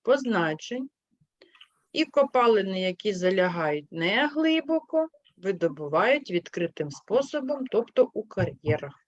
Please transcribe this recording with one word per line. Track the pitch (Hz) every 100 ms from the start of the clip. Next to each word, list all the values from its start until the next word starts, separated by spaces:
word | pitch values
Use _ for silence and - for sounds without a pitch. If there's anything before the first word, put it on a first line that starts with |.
позначень. | - 269 262 202 165 156 - 247 269 _ _ _ _ _ _ _ _ _ _
І | -
копалини, | 302 - 277 254 240 214 190 190
які | 185 180 214
залягають | 185 185 190 180 170 156 147 147
неглибоко, | 160 165 220 294 294 320 320 285 320 320 320 320 - _ _
видобувають | 180 180 170 147 147 160 214 294 285
відкритим | 180 - - 170 - 147
способом, | - - 220 277 302 262 277 262
тобто | 202 233 - -
у | - 214
кар'єрах. | - 175 139 151 151 143 -